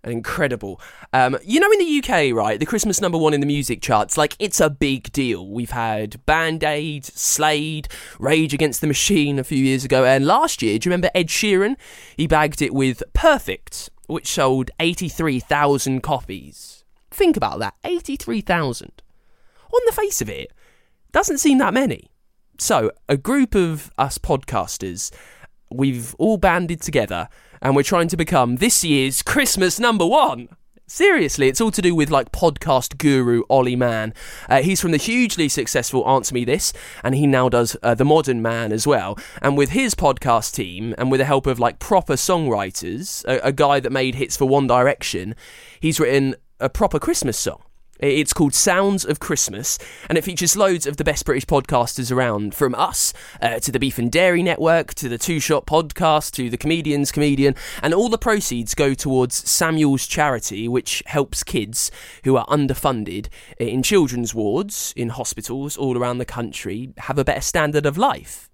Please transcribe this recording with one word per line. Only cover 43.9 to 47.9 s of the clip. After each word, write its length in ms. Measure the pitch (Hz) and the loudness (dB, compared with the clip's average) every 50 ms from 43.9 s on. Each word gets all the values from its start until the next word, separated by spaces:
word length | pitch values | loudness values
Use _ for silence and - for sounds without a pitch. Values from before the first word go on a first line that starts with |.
made 240 | 131 131 131 131 123 | -2 0 -2 -2 -2
hits 200 | 135 139 - - | -4 -4 -4 0
for 100 | - 139 | 0 2
One 200 | 131 135 143 139 | 2 4 2 4
Direction, 720 | 123 123 123 123 139 - - - - - 87 90 104 113 - - - - - - - - _ | 4 4 4 4 4 2 0 -6 -6 -6 -6 -6 -8 -10 -12 -16 -20 -20 -20 -20 -20 -12 _
he's 220 | - 160 156 - | -2 -2 2 2
written 340 | 156 123 135 139 135 135 - _ _ _ _ _ | 2 4 4 2 2 2 -2 _ _ _ _ _
a 100 | - 139 | -6 -4
proper 300 | - - 156 143 - 147 | 0 0 0 0 0 0
Christmas 400 | - 320 349 - - 131 104 - | 0 0 -2 0 -2 -4 -4 -2
song. 240 | - - - - - - - - - - | -4 -6 -6 -8 -18 -20 -20 -20 -20 -20